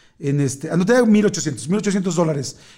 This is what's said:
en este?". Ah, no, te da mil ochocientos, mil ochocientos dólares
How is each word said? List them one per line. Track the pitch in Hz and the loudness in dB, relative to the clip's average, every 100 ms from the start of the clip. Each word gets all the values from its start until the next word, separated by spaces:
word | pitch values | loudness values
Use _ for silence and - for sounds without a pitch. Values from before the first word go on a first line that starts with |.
| _ _ | _ _
en | 139 143 | -4 0
este?". | 139 - 156 | -2 -4 -4
Ah, | 165 | -2
no, | 190 | 2
te | |
da | 247 233 | 4 6
mil | 208 202 | 4 4
ochocientos, | 170 156 110 127 | 0 -6 -6 -4
mil | 208 | -2
ochocientos | 208 196 185 165 | -2 -2 -2 0
dólares | 160 143 127 - - | 0 -2 -6 -12 -20